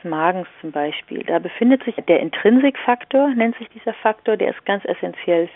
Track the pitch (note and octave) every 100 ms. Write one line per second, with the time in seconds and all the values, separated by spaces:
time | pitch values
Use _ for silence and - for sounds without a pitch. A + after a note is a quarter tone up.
0 | F3 D#3 E3 F#3 F3 - D#3+ D3+ D3 -
1 | - - - E3+ F3 - A#3 C4 - -
2 | - E3 D#3+ - G#3 B3 C#4 C4+ - B3
3 | - C4+ C#4+ A#3+ A3+ A#3 A3+ A3+ - G#3+
4 | A3 G#3+ - G#3 - - - G3+ - F3+
5 | F3+ - - E3+ E3+